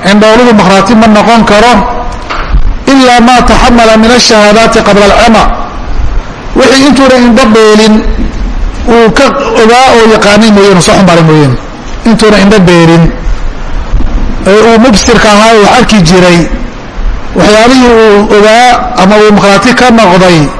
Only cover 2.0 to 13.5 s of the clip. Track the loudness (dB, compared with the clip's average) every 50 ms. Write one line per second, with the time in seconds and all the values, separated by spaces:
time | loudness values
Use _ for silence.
2 | -8 -8 -10 -10 -12 -10 -8 -8 -6 -2 0 0 0 0 -2 -4 -2 0 0 2
3 | 2 2 2 2 2 2 2 2 0 0 0 0 0 0 2 2 2 2 2 2
4 | 2 0 0 0 0 0 0 0 2 2 2 0 0 0 -2 -2 0 0 0 2
5 | 2 2 2 2 2 2 2 2 0 -2 -2 -4 -8 -10 -10 -12 -8 -4 -4 -2
6 | -2 -2 -2 -4 -6 -6 -16 -14 -14 -8 -4 -2 0 0 0 0 2 0 2 2
7 | 2 2 2 2 2 2 2 2 0 0 2 2 2 2 2 2 2 2 0 0
8 | 0 -2 -4 -2 -4 -6 -4 -6 -6 -6 -4 -4 -6 -6 -6 -6 -4 -2 0 2
9 | 2 2 0 0 -2 -2 -2 -4 -6 -4 -2 0 0 2 2 2 2 2 2 2
10 | 2 2 0 0 0 0 0 2 2 2 2 2 2 2 2 0 0 0 0 0
11 | 2 2 2 2 2 2 2 2 0 0 -2 -6 -8 -12 -16 -14 -12 -12 -12 -4
12 | -2 0 0 2 2 2 2 2 2 2 2 2 2 2 2 2 2 2 2 2
13 | 0 0 -2 -4 -4 -4 -4 -2 -4 -6